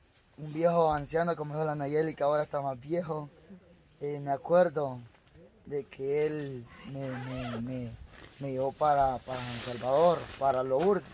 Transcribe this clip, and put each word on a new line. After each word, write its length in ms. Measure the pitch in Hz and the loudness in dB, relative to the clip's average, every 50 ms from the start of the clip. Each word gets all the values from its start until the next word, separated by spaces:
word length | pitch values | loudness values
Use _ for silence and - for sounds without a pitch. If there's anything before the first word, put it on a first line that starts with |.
| _ _ _ - _ _ _ - | _ _ _ -20 _ _ _ -12
un 140 | 151 151 | -12 -8
viejo 400 | 147 156 165 170 170 170 165 156 | -2 2 4 4 6 6 4 4
anciano, 440 | 151 147 143 123 151 165 170 175 165 | 2 0 -2 0 0 0 2 2 0
como 180 | 156 151 147 151 | -2 -4 -6 -2
dijo 100 | 151 160 | -2 -2
la 80 | 156 147 | -2 -2
Nayeli, 400 | 151 139 139 147 156 160 160 151 | -2 -2 0 0 0 0 0 -2
que 80 | - | 0
ahora 200 | 143 143 151 147 | 0 2 2 2
está 180 | - - 156 143 | 0 -2 -4 -4
más 180 | 139 139 131 120 | -4 -4 -6 -6
viejo, 480 | 135 147 170 175 180 156 156 151 147 139 - - - - 196 180 - - - - _ _ _ - | -6 -4 -2 -2 -2 -4 -6 -6 -6 -10 -16 -20 -20 -20 -20 -20 -20 -20 -20 -20 _ _ _ -8
eh, 180 | 147 147 147 143 | -6 -6 -6 -4
me 100 | 143 139 | -2 -2
acuerdo 680 | 139 135 - - 170 180 180 170 139 156 143 131 127 123 120 - - _ _ _ _ - - - _ _ - | -2 -2 2 4 6 6 6 6 2 0 -2 -2 -4 -8 -14 -18 -20 _ _ _ _ -20 -20 -20 _ _ -12
de 180 | - 143 143 135 | -6 -6 -6 -6
que 420 | - - 135 135 139 143 151 151 | -8 -10 -6 -2 0 0 2 0
él 380 | 156 151 151 143 139 131 123 117 - - - - | 0 -2 -4 -6 -6 -8 -10 -12 -14 -20 -18 -14
me, 220 | 127 139 135 135 131 | -12 -10 -8 -6 -6
me, 500 | 127 123 123 131 131 127 127 120 117 113 | -6 -8 -8 -8 -6 -6 -6 -6 -6 -6
me, 300 | 117 127 127 127 120 113 117 - - - - - - - - - | -6 -6 -6 -6 -8 -8 -10 -14 -18 -18 -18 -20 -20 -20 -12 -10
me 100 | 139 139 | -6 -4
llevó 200 | 131 131 135 135 | -2 0 -2 -2
para, 460 | - - 151 151 143 143 135 131 127 117 | 0 2 4 4 6 6 4 2 2 -2
para 200 | - 131 131 123 | -6 -8 -8 -6
San 200 | 123 123 120 117 113 127 120 | -6 -6 -8 -6 -6 -6 -6
Salvador, 440 | 107 113 127 135 151 170 175 165 131 120 - - - | -4 0 2 4 6 6 6 6 4 -2 -10 -6 0
para 240 | 135 139 127 127 | 0 2 2 2
Lourdes, 420 | 131 131 131 139 175 202 202 185 - - | 0 2 2 4 4 4 2 2 -2 -6